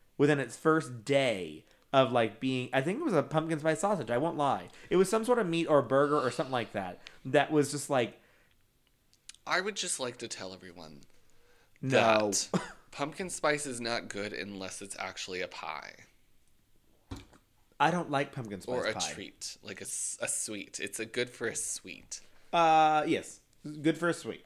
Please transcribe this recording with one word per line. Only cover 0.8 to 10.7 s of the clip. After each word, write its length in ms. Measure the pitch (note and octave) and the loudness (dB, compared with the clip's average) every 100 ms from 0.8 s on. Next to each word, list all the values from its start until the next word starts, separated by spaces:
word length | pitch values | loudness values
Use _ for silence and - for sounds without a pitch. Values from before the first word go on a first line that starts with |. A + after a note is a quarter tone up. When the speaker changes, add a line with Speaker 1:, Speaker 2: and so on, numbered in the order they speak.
| C3 A#2+ G#2 | 2 -6 0
Speaker 1:
day 600 | C#3 C3 G2 D#2+ D2+ - _ _ | 2 4 0 -4 -10 -18 _ _
of, 180 | C#3 B2 | 4 6
like, 280 | B2 A2+ - | 4 2 0
being, 300 | C3 C3 B2+ | -2 -2 0
I 80 | C3+ | 0
think 180 | C#3+ A#3+ | 0 -2
it 40 | E4 | 0
was 80 | |
a 80 | E3 | 2
pumpkin 380 | - D#3 D#3+ D#3+ | 2 0 0 0
spice 220 | D#3 D#3 | 0 0
sausage. 280 | G3+ G3 A2+ | 0 0 0
I 80 | A#2+ | 0
won't 200 | E3 D3+ | 0 0
lie. 320 | C#3+ G2+ F2 - - | 0 0 -4 -16 0
It 60 | F3+ | 2
was 120 | F#3+ | 4
some 160 | A3 | 2
sort 140 | A3+ A#3+ | 2 2
of 100 | F3+ | 2
meat 200 | E3 D#3 | 0 4
or 160 | D3 | 4
burger 360 | A#2 C3+ C#3+ D3+ | 4 4 4 2
or 120 | B2 | 0
something 200 | - C3+ | -2 -2
like 220 | B2+ G#2+ | -2 -2
that. 260 | G#2 F#2 F2+ - - | -6 -6 -10 -18 -14
That 280 | C3+ C#3 C#3 | 0 2 4
was 180 | D3+ C3+ | 4 2
just 220 | C#3+ - | -2 0
like 280 | C3+ A2+ - _ _ _ _ _ _ _ _ _ _ - - - | 0 0 -4 _ _ _ _ _ _ _ _ _ _ -20 -14 -2
Speaker 2:
I 160 | E3+ | -2
would 140 | G3 G3+ | -2 -4
just 240 | F3+ - | -4 -4
like 180 | B2 B2 | -4 -6
to 100 | A#2 | -10
tell 260 | - F#2+ | -10 -12
everyone 480 | F#2 F#2 | -14 -16